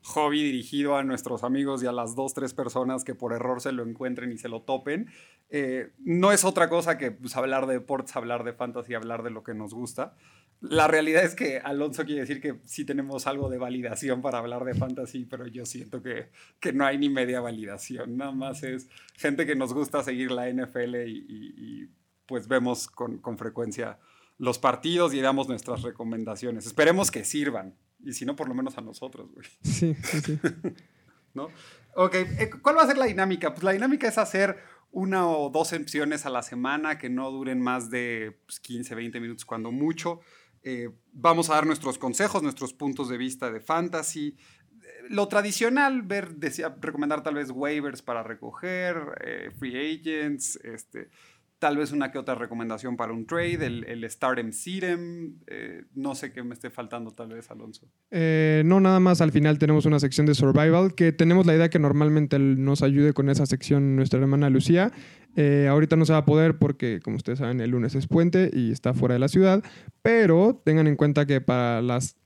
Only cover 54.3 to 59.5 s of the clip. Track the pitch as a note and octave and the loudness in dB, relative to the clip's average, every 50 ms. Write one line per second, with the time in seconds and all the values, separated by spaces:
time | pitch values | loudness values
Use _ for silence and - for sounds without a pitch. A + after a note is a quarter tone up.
54.3 | B2+ B2 A#2 A2 G#2+ - - F3 F#3 F#3+ F#3 F3+ F3 E3+ F3 E3+ E3+ E3+ E3+ D#3+ | 0 -2 -4 -6 -8 -10 -10 -8 -6 -4 -2 -2 -2 -4 -4 -10 -12 -12 -12 -14
55.3 | - D#3+ _ - - - - - - E2 - _ _ C3+ C3+ C#3+ C3+ - - C3 | -14 -16 _ -16 -14 -12 -12 -12 -14 -16 -20 _ _ -8 -6 -6 -6 -8 -10 -12
56.3 | - B2+ A#2+ A#2+ A#2+ A#2 - B2 - - A#2+ G#2+ - A#2+ A2+ A2 A2 - A#2 A2 | -12 -12 -12 -12 -12 -12 -14 -14 -12 -12 -12 -10 -10 -12 -12 -12 -14 -14 -16 -14
57.3 | A2+ A#2 A2+ _ A2 A2 A2+ A2 A2 - _ _ _ _ _ _ - F3 E3 D#3+ | -14 -18 -18 _ -20 -18 -18 -18 -20 -20 _ _ _ _ _ _ -2 0 2 2
58.3 | D#3+ D#3 D#3 D#3 D#3 D#3 D#3 E3 F#3 G3 G3 F#3+ F#3+ F#3 F#3 F#3 F3+ E3 E3+ D#3 | 4 4 4 4 4 4 6 6 6 6 8 8 8 8 8 6 6 6 4 4
59.3 | C#3 D#3 D3 D3+ | 6 6 6 6